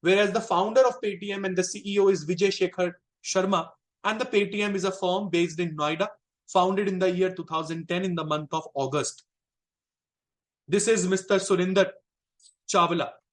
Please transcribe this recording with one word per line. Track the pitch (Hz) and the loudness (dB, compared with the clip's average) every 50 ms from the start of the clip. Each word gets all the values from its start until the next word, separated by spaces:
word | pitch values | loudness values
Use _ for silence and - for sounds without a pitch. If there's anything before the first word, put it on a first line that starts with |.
Whereas | - 170 190 202 208 196 | 2 4 4 4 4 2
the | 180 196 | 2 -2
founder | 190 - 185 175 190 214 220 262 262 | -2 0 0 0 0 4 4 6 6
of | 247 - - | 6 2 0
Paytm | - 208 196 175 208 202 196 196 196 | -6 -6 -6 -6 -8 -8 -6 -4 -4
and | 190 185 | -2 0
the | 175 180 | 0 -2
C | - - 208 190 | -2 -4 -10 -8
E | 202 196 202 | -2 2 4
O | 196 196 | 4 4
is | 196 160 147 | 4 2 0
Vijay | 151 185 170 202 196 | -4 -2 0 2 0
Shekhar | 190 - 185 175 - - 180 175 175 _ _ _ _ _ _ | 2 0 -2 -2 0 -2 -2 -2 -4 _ _ _ _ _ _
Sharma, | - - 190 185 196 196 170 165 - - _ _ _ _ _ - | -2 0 0 2 2 0 0 -2 -4 -12 _ _ _ _ _ -4
and | 202 220 220 | -4 -2 -2
the | 254 | -4
Paytm | 254 - 202 202 - 208 208 208 208 196 | 0 2 0 0 2 -2 -2 -2 -2 -2
is | 196 175 | -2 -2
a | 196 | -2
firm | 185 - - 180 180 196 208 190 | -4 -2 -2 0 0 0 -2 0
based | 165 170 170 170 156 160 | 0 0 0 0 -2 -4
in | 175 170 156 | -4 -4 -2
Noida, | 151 147 151 160 160 202 214 - _ _ _ _ _ _ | -2 -2 -2 0 -2 -2 -4 -4 _ _ _ _ _ _
founded | _ - 185 180 190 196 196 208 | _ 2 2 2 4 2 0 0
in | 196 190 185 | -2 0 0
the | 185 185 | 0 0
year | 180 180 185 185 185 | 2 2 0 0 -2
two | 170 165 | -6 -10
thousand | - 165 160 160 151 165 165 165 - | -6 -4 -4 -4 -4 -8 -8 -6 -4
ten | 175 180 190 | -4 -2 -2
in | 190 175 | -2 -4
the | 165 160 | -4 -2
month | 156 151 151 156 143 | -2 -4 -4 -4 -4
of | - 160 156 - _ | -6 -6 -6 -6 _
August. | 139 135 131 135 147 - - - - _ _ _ _ _ _ _ _ _ _ _ _ _ _ _ _ _ _ _ _ _ _ _ _ _ _ _ _ _ - | -4 -4 -2 0 -2 -2 -4 -8 -12 _ _ _ _ _ _ _ _ _ _ _ _ _ _ _ _ _ _ _ _ _ _ _ _ _ _ _ _ _ -2
This | 156 202 - | 0 0 2
is | 226 220 202 180 185 | 2 2 2 2 0
Mister | 190 185 - - 202 | -2 -2 0 0 0
Surinder | 190 190 - 196 175 180 185 190 196 185 - - - _ _ _ _ _ _ _ _ _ _ _ _ _ - | 0 2 0 0 0 0 0 2 2 2 2 -2 -16 _ _ _ _ _ _ _ _ _ _ _ _ _ 0
Chawla. | - 190 175 170 175 170 131 - - _ _ _ | 2 2 2 4 2 -2 -4 -6 -8 _ _ _